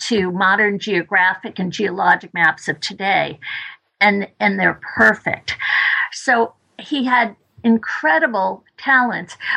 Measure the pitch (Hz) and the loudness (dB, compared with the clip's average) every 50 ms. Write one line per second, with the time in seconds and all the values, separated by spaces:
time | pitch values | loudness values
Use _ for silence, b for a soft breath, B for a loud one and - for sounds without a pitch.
0 | - - 233 208 185 185 175 185 196 185 196 208 214 208 202 196 - 214 202 175 | -6 -2 0 0 0 0 0 0 2 2 4 4 2 2 0 -2 -2 -2 -2 -2
1 | 170 - 202 190 180 185 190 - - 220 - - 190 180 - - 208 185 175 190 | 0 0 2 2 2 2 0 -2 -6 -10 -8 -6 -6 -4 -4 -2 -4 -2 -2 0
2 | 190 175 180 175 190 180 - 180 165 160 160 - - - 160 - - - 196 190 | 2 2 2 2 -2 -6 -2 0 2 2 0 0 -4 -8 -8 -8 -8 -10 -8 -4
3 | - 196 190 160 147 143 - B B B B B B B B B _ _ _ - | -2 0 0 0 0 -2 -6 B B B B B B B B B _ _ _ 0
4 | 202 208 202 202 196 - _ - 214 202 196 190 185 170 160 - - - - - | 2 2 2 0 -2 -6 _ -2 -2 -2 0 2 0 0 0 -2 -8 -6 0 2
5 | 220 220 214 - - - - - - - - B B B B B B B B B | 4 4 4 2 -2 -6 -6 -4 -6 -8 -10 B B B B B B B B B
6 | B B - - - - 247 233 226 - - _ _ _ _ - - - 302 277 | B B -8 -4 -2 0 2 2 2 0 -4 _ _ _ _ -18 -8 -4 -2 -2
7 | 247 254 247 247 233 214 196 - _ _ _ - - 233 226 226 - - - - | 0 2 2 2 2 0 -4 -10 _ _ _ -2 2 4 4 4 2 -2 -6 -2
8 | - 311 311 320 320 277 226 196 190 190 196 - _ _ _ - - 269 269 254 | 0 0 2 2 2 0 0 0 -2 -2 -4 -6 _ _ _ -8 0 2 2 4
9 | 247 240 185 - 180 - - B B B B | 2 2 -2 -4 -8 -12 -14 B B B B